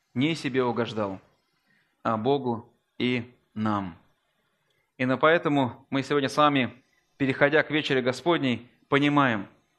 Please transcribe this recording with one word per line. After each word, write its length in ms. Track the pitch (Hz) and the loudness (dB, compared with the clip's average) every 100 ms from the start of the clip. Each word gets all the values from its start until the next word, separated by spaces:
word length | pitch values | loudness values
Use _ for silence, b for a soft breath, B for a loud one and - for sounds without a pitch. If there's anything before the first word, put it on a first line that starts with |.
| _ | _
не 200 | 123 147 | -4 -2
себе 300 | 160 147 127 | -2 -4 -2
угождал, 560 | 123 113 110 107 101 95 _ _ _ _ _ _ _ _ | 0 -2 -4 -4 -6 -8 _ _ _ _ _ _ _ _
а 140 | 117 113 | -4 -2
Богу 560 | 117 143 127 110 - _ _ - | 0 0 -2 -6 -10 _ _ -6
и 320 | 123 123 123 _ _ | -2 -2 -6 _ _
нам. 420 | 107 110 104 95 85 _ _ _ _ _ _ _ _ _ - | -6 -2 -2 -6 -12 _ _ _ _ _ _ _ _ _ -4
И 80 | |
на 140 | 127 127 | -2 2
поэтому 680 | 156 170 165 143 127 - - | 4 4 2 2 0 -4 -6
мы 120 | 135 | -6
сегодня 260 | 131 147 131 | -2 -2 0
с 80 | - | 2
вами, 380 | 151 139 117 - _ _ _ - | 2 2 -2 -6 _ _ _ -4
переходя 440 | 135 127 143 151 | -2 2 4 4
к 80 | 139 | 2
вечере 300 | 151 147 147 | -2 0 0
Господней, 680 | 123 123 175 160 135 113 - _ - | 0 -2 0 0 0 -2 -6 _ 0
понимаем, 580 | 139 143 143 135 107 95 _ _ | 2 4 4 2 0 -6 _ _